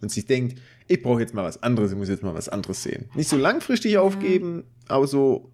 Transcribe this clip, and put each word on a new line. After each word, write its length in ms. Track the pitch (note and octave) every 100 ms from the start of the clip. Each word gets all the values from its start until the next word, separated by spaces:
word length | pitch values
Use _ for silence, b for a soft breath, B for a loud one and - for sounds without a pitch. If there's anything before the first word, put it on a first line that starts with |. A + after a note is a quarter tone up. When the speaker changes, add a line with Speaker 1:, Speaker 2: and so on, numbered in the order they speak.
Speaker 1:
und 100 | G#2+
sich 160 | - -
denkt, 340 | C3 B2 B2+ B B B
„Ich 140 | F3+
brauch 180 | B2 A#2+
jetzt 140 | A2
mal 100 | G#2+
was 180 | F2 -
anderes, 300 | A#2+ A#2 G2+
ich 40 | G2
muss 120 | G2
jetzt 160 | F#2+
mal 100 | G2
was 140 | E2 -
anderes 340 | G2+ F#2+ F#2+
sehen.“ 260 | - - -
Nicht 140 | - D3+
so 80 | C#3+
langfristig 560 | D3 D4+ - A#3+ A3+
Speaker 2:
Ja. 80 | G3+
Speaker 1:
aufgeben, 640 | F#3+ G3 G3 F#3+ F3 E3+ - _ -
aber 180 | C3+ C#3
so 460 | C#3 C3+ - -